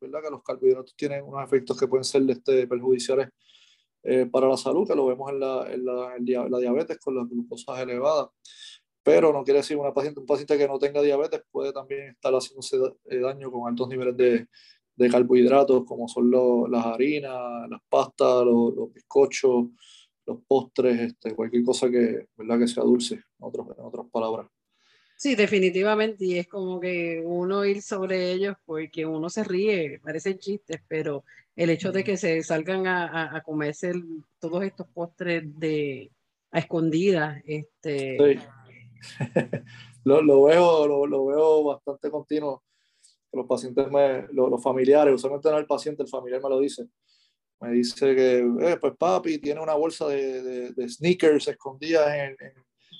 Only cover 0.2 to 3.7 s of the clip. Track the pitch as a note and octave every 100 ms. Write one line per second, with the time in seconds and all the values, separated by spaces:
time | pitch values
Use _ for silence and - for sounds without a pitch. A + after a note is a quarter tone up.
0.2 | D#3 C3+ - B2+ C3 C3 C3 _ D3+ C#3+
1.2 | C#3+ C#3 C3 C3+ B2 B2+ C3 C3 B2+ C#3+
2.2 | C3+ A#2+ - C3 B2 B2 B2+ B2+ A#2+ C3
3.2 | C3+ _ _ _ _